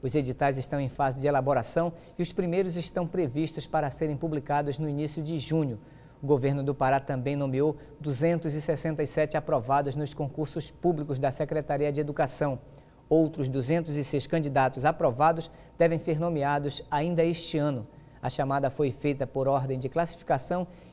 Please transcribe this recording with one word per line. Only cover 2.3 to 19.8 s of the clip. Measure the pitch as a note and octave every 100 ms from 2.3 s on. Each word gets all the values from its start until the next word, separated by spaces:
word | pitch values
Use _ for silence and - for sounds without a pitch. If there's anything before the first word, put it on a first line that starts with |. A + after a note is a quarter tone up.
primeiros | - F3+ F3 F#3 E3+
estão | E3 - E3+
previstos | F#3 D#3 C3 D#3+ D#3 -
para | D#3+ D3
serem | C3+ D#3 C#3+
publicados | E3 D3+ C#3 C#3+ D3 C#3
no | D#3
início | C#3+ D3+ D3
de | D3+ E3
junho. | - D#3+ C#3+ A2 - - - -
O | C#3
governo | C#3+ C#3 C#3
do | C3+
Pará | C3+ C3 C3+
também | C3+ C3+ B2+ C#3+
nomeou | C#3 C3 D3 D3+ - -
duzentos | D3 B2+ D#3+ E3+ E3 D3
e |
sessenta | D3 D3+ E3 D#3
e | D3
sete | - D3+ D#3
aprovados | D3 D3 A#2 C#3 C#3+ C3+
nos | D3
concursos | - C#3+ D3 D3+ E3+ D3
públicos | - F#3 D#3+ D3+ C3+
da | C#3
Secretaria | B2+ D3+ D#3 D3 C#3+ D3
de | C#3+
Educação. | D3 C#3+ C#3+ - D3 C3 - - - - -
Outros | D#3 D#3 D#3+ C3
duzentos | C3+ B2+ E3 D#3+ D3
e | C#3
seis | D3 -
candidatos | E3 D3 C3+ C3 C3 C#3
aprovados | D#3+ D#3 A#2 D#3 E3 D#3+ - - -
devem | E3+ E3
ser | E3+ D3+
nomeados | E3+ D#3+ C#3 C#3+ C#3+ - -
ainda | D3 D#3+ E3+
este | E3 E3 - D#3
ano. | D3 C3 A2 - - -
A | B2+
chamada | - C3+ C#3 C#3
foi | - C#3+
feita | - D3 C#3 B2+
por | C3+ C3+
ordem | C#3 C3+
de | C3